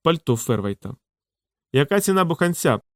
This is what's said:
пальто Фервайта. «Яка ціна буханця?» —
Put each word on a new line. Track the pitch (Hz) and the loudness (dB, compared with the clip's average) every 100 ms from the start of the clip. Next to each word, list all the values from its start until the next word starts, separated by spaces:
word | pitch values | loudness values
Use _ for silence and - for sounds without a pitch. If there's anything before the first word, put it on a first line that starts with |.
пальто | 165 170 - 117 | -2 0 0 -2
Фервайта. | - 110 98 98 - - _ _ _ _ _ _ _ | -2 -4 -4 -8 -12 -18 _ _ _ _ _ _ _
«Яка | 131 - 202 | 0 2 0
ціна | 196 190 | 2 2
буханця?» — | 175 165 175 170 165 160 _ | 0 0 -2 0 0 0 _